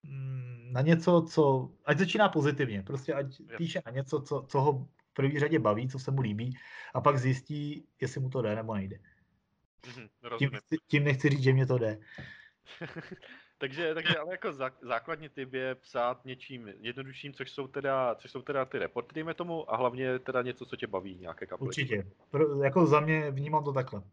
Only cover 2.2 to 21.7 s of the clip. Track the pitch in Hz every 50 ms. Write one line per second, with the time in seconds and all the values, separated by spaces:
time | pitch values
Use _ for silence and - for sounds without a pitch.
2.2 | 208 190 - 160 139 147 147 131 143 120 107 98 98 - 139 135 131 - 147 139
3.2 | 139 135 131 - - - 117 107 170 165 - 185 - 117 120 135 135 135 - 147
4.2 | 135 - 147 135 - - - 139 135 151 139 131 131 - _ _ _ _ _ -
5.2 | 135 139 147 143 147 151 165 147 110 107 104 110 127 131 131 131 - - 135 135
6.2 | 123 107 104 104 117 127 127 - - - - - - - - 131 110 147 139 131
7.2 | 123 131 127 131 - - 151 147 147 147 147 151 - _ _ _ 131 127 - 135
8.2 | 131 127 127 131 113 104 107 113 113 113 110 101 95 95 107 - _ - _ _
9.2 | _ _ _ _ _ _ _ _ _ _ _ _ - 127 131 135 110 104 _ _
10.2 | - 120 120 113 135 139 135 107 _ _ 160 160 _ _ - 147 143 147 139 131
11.2 | - 147 139 135 127 131 131 131 131 131 131 123 113 107 104 - - - - -
12.2 | - - - - - - _ _ _ - - - 170 151 - 165 - - 185 -
13.2 | - - - - - _ _ _ 139 135 131 156 170 160 156 165 165 170 165 156
14.2 | 151 170 185 175 - 202 151 131 131 127 127 _ 123 120 123 117 - - 165 147
15.2 | 160 143 _ 139 131 131 131 131 131 131 127 127 _ - - 131 120 120 127 127
16.2 | _ 131 127 127 - - 135 123 117 104 95 - 107 117 120 135 135 135 131 -
17.2 | - 143 139 - 135 - - - 135 131 - 143 135 139 135 135 131 120 110 -
18.2 | - 127 - 127 120 - 139 135 131 127 - 120 90 82 - - - - - 156
19.2 | 156 165 160 - 175 175 165 160 - - 107 117 127 123 120 127 131 131 127 127
20.2 | 127 - 127 127 123 123 117 - 123 - - - - - 98 95 92 98 92 90
21.2 | 92 82 82 - 98 - 92 - 135 -